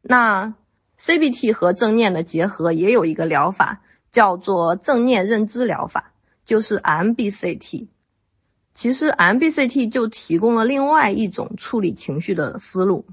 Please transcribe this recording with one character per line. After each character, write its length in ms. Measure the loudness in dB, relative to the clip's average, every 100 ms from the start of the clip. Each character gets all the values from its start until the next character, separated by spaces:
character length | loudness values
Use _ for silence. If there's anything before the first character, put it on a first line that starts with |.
那 540 | 2 2 4 0 -4 -12 _ _ _ _
C 220 | -2 2
B 100 | 2
T 240 | 0 -2
和 220 | 0 0
正 200 | 2 2
念 200 | 2 2
的 80 | 0
结 240 | -4 -2 -4
合 260 | -2 -2
也 180 | 0 2
有 140 | 2
一 80 | 2
个 140 | -2 -2
疗 240 | 0 0
法， 320 | 0 -4 -4 _ _ _
叫 280 | 2 2 2
做 380 | -2 0 2 0
正 280 | 0 2
念 220 | 4 2 2
认 200 | 0 -2
知 200 | -2 -2
疗 200 | -2 -4
法， 280 | -6 -8 _ _ _
就 160 | -2 0
是 160 | 0 -2
M 360 | 0 0 0
B 180 | 0 -2
C 240 | -4 -6
T。 360 | -8 -10 -12 -12 _ _ _ _ _ _ _ _
其 220 | -6 -2
实 140 | 0 0
M 300 | 2 2 4
B 120 | 2
C 180 | 2 0
T 200 | 0 -2
就 180 | -2 -4
提 320 | -6 -2 0
供 160 | 2
了 100 | 2
另 220 | 0 0 2
外 240 | 2 2
一 180 | 0 -4
种 260 | -4 -10 -10
处 220 | -6 -2
理 120 | -2
情 280 | -4 -6 -6
绪 120 | -4
的 240 | -2 -4 -6
思 280 | -8 -2 0
路。 180 | 0 -4